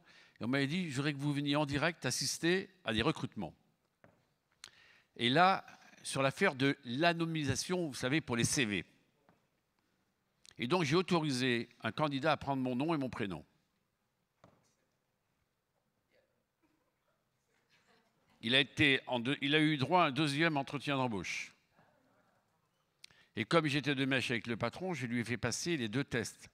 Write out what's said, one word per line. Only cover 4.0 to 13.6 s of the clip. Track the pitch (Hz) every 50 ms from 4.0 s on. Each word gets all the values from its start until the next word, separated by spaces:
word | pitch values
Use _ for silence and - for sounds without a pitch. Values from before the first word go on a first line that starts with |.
| - - _ _ _ _ _ _ _ _ _ _ - - - - - - - _ _ _ - -
Et | 117 120
là, | 131 160 180 190 190 - - - - - - - - -
sur | - - - 139
l'affaire | 135 135 - - 196 185 143
de | 123 135 139 143 - -
l'anonymisation, | - 120 139 170 170 165 165 165 165 160 156 147 135 131 - - - 185 175 170 143
vous | 123
savez, | - - 127 143 160
pour | - - 120
les | 117 117
C | 113 - 147 123
V. | 104 101 85 76 - _ _ _ _ _ _ _ _ _ _ _ _ _ _ _ _ _ _ _ _ _ _ _ _ _ _ _ _ _ _ _ - -
Et | - 110
donc, | 123 175 185 165
j'ai | 127 151
autorisé | 185 185 - 180 165 156 147 131 123 131 127 120 117 113 - - -
un | - 110
candidat | - - 156 151 139 135 151 160
à | 143
prendre | - - 139 139 135 127
mon | 127 127
nom | 123 147 170 165
et |
mon | 143 135 120
prénom. | - - 113 98 85 76 - _ _ _